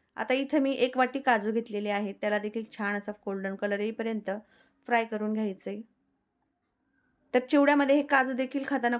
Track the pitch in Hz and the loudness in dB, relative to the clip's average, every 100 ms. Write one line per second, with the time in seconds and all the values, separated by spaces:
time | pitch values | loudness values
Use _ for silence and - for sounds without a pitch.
0 | _ - 220 262 277 302 269 269 254 254 | _ -10 -2 -2 2 2 2 2 0 2
1 | 247 269 269 226 208 226 233 208 208 202 | 0 0 2 2 2 -2 -2 -6 -2 -2
2 | 208 196 208 208 208 226 220 - 202 202 | -4 -4 -2 -2 -2 -6 -8 -6 -4 -4
3 | 202 208 - 196 190 196 208 202 214 220 | -6 -10 -6 -6 -6 -4 -2 -2 -2 -4
4 | 226 226 190 202 - _ _ _ - 233 | -4 -4 -4 -8 -8 _ _ _ -2 0
5 | 226 214 214 214 214 190 196 208 233 _ | 0 -4 -2 -2 -2 -4 -8 -10 -12 _
6 | _ _ _ _ _ _ _ _ _ _ | _ _ _ _ _ _ _ _ _ _
7 | _ _ _ 247 247 294 285 285 277 285 | _ _ _ 0 4 4 6 4 6 4
8 | 285 269 262 254 262 277 269 269 240 240 | 4 2 2 -2 -2 -2 -2 0 0 -2